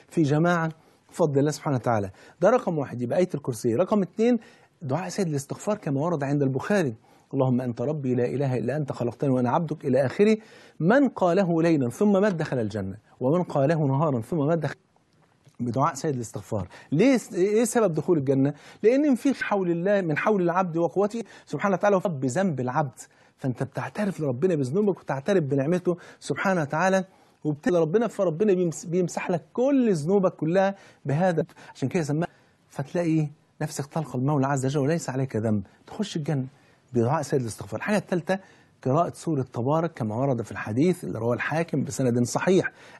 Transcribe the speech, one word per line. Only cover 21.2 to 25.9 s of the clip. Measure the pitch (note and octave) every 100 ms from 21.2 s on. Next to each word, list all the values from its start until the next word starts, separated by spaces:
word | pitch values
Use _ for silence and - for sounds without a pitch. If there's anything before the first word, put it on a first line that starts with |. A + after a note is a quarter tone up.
| G#3+ - -
سبحانه | D3 G3+
وتعالى | G3 G#3 G#3
بذنب | G3+ C#3 C3 C#3 G3 C3
العبد، | B2 C#3 C#3 - - _ _ _
فأنت | C3+ A#2
بتعترف | C3+ - B2 - G3+ E3
لربنا | D3 B2 F#3
بذنوبك | D#3 B2+ F3 G#3 -
وتعترف | - C3+ G#3 G3
بنعمته | C#3 C#3 C3+ F3+ F3+